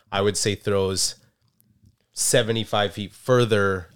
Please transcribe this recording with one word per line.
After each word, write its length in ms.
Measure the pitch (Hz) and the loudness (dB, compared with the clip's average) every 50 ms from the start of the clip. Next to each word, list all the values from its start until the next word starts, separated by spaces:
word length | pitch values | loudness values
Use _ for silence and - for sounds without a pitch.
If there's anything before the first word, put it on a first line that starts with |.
| _ _ - | _ _ -2
I 80 | 98 | 0
would 160 | 101 104 98 | 0 0 0
say 180 | - - 107 101 | 0 -2 -2 -2
throws 580 | 98 - - 101 98 95 95 95 92 - - - - _ _ _ _ _ _ _ _ _ _ _ _ _ _ _ _ _ _ _ | -2 -2 -2 -2 0 0 -2 -2 -2 -4 -4 -6 -10 _ _ _ _ _ _ _ _ _ _ _ _ _ _ _ _ _ _ _
seventy-five 800 | - - - - 131 117 107 113 113 107 - - 107 104 101 - | -4 -2 2 2 2 2 2 0 -2 -4 -2 -2 0 0 -2 -4
feet 200 | - 104 92 - | -6 -10 -12 -12
further 760 | - - - 127 123 120 110 110 104 101 98 95 92 85 - - | -8 -2 2 2 2 4 4 2 2 2 2 0 -2 -6 -10 -18